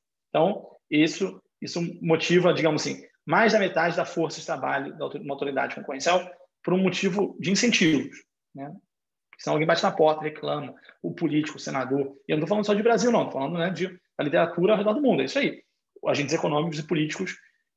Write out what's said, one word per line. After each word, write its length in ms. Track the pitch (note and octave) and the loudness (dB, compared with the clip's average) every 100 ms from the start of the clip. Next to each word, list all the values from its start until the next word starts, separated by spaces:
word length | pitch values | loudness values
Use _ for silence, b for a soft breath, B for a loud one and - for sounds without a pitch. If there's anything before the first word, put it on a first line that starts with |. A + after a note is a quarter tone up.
| _ _ _ | _ _ _
Então, 400 | D3+ F3 A3 - - - | 2 2 0 -10 -20 -2
isso, 500 | D3 D#3+ - F#3+ - _ - | 2 2 2 -6 -6 _ -14
isso 200 | - F3 E3+ - | -8 -6 -6 -4
motiva, 500 | E3+ D#3+ - F3 F3 | 0 0 4 6 6
digamos 300 | - D#3 D3+ | 4 2 0
assim, 240 | C#3 - - _ | -2 -8 -14 _
mais 280 | - F3+ A3 | -2 2 4
da 80 | G#3 | 4
metade 340 | F#3 D#3+ E3+ | 2 0 0
da 100 | F3 | 0
força 360 | D#3+ E3+ D#3+ - | -4 -2 -4 -4
de 60 | - | -8
trabalho 500 | D3 C3+ C#3 C#3+ D3+ | -6 -4 -4 -6 -8
de 60 | |
autor-, 180 | C#3 C#3+ | -10 -8
uma 140 | C#3+ | -8
autoridade 400 | C#3 C#3+ C3 B2 C#3+ | -6 -4 -2 -4 -6
concorrencial 520 | - C3+ E3+ F3+ F3+ - _ _ | -10 -4 0 0 0 -14 _ _
por 100 | - | 0
um 40 | F#3 | 2
motivo 580 | F#3 F3+ F#3+ G3 F#3+ - | 2 0 -2 0 -2 -4
de 140 | D3 | -2
incentivos, 640 | G3 A#3+ - E3 C#3 - - - _ _ | 0 2 4 4 2 0 -12 -20 _ _
né? 200 | C#3 C#3 F#3+ _ _ _ _ _ | -16 -14 -16 _ _ _ _ _
Porque 140 | - | -10
senão 100 | - | -2
alguém 120 | D3+ D#3+ | 0 2
bate 160 | D#3+ | 2
na 100 | G3 | 2
porta, 320 | - D#3 D#3 | 4 4 4
reclama, 500 | D#3 D3+ D3 D3 C3 - B B | -2 -6 -6 -6 -8 -14 B B
o 140 | E3+ | -10
político, 440 | - D#3+ D3+ D3+ - | -4 0 0 -2 -6
o 20 | |
senador. 560 | - C3+ B2 C#3 C3+ - - | -6 -4 -2 -2 -2 -6 -2
E 60 | |
eu 60 | D#3 | -2
não 60 | |
tô 40 | D#3+ | 0
falando 160 | G#3 | 0
só 100 | G3+ | 0
de 80 | G#3 | 2
Brasil, 300 | A#3 A3 A#3+ | 4 4 4
não. 140 | G#3+ C3+ | 2 0
Tô 60 | |
falando, 260 | C3+ C#3 E3+ | -2 -4 -2
né, 120 | F3 | -2
de, 160 | D#3+ F#3 - _ - | -2 -6 -8 _ -6
da 80 | |
literatura 480 | D3 F3 E3 - F#3+ | 0 2 2 2 2
ao 60 | G#3 | 2
redor 160 | G#3 | 2
do 80 | A3+ | 2
mundo. 200 | C4+ E3+ | 2 2
É 40 | - | 0
isso 120 | C#4 | 0
aí. 240 | A3 - _ _ _ - - | -2 -2 _ _ _ -8 -2
Agentes 280 | C3+ C#3+ | 0 0
econômicos 440 | D#3+ E3+ D3 E3+ D3+ | 0 0 0 0 -4
e 80 | D3+ | -2
políticos, 500 | E3 D#3 - F#3 - b b b | 0 0 -2 -6 -8 b b b